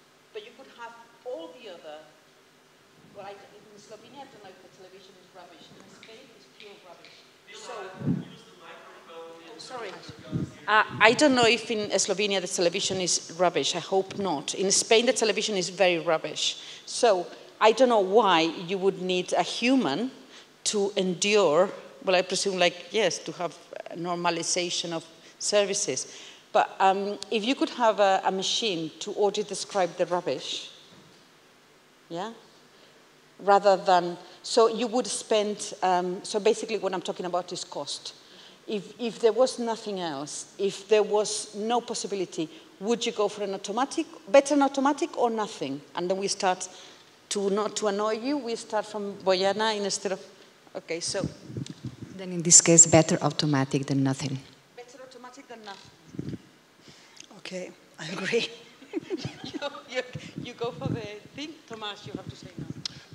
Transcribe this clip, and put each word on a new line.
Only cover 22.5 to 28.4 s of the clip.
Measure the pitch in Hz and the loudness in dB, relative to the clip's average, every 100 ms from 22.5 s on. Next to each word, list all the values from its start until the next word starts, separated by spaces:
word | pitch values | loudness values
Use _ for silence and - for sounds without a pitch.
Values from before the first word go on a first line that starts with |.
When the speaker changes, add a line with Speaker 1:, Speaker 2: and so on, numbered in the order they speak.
| 185 | 2
Speaker 1:
like, | 175 175 - | 2 0 -4
yes, | 208 190 - | 0 0 0
to | - | -8
have | 156 170 - - - - | -6 -6 -8 -16 -16 -12
a | - | -8
normalization | 175 175 175 165 165 185 175 - 175 | -6 -2 0 0 -2 -2 -2 -4 -4
of | 165 - - - - | -6 -10 -20 -20 -8
services. | - 208 196 196 - 127 - - - - - | 0 2 2 0 -2 -4 -6 -12 -18 -20 0
But, | 208 - - | 2 2 4
um, | 190 196 202 202 - | 4 4 0 -6 -4
if | 226 | -2
you | 214 | 0
could | 277 320 | 0 -2
have | - 226 196 | 2 2 4
a, | 196 190 | 4 4
a | - | 2
machine | 190 | -2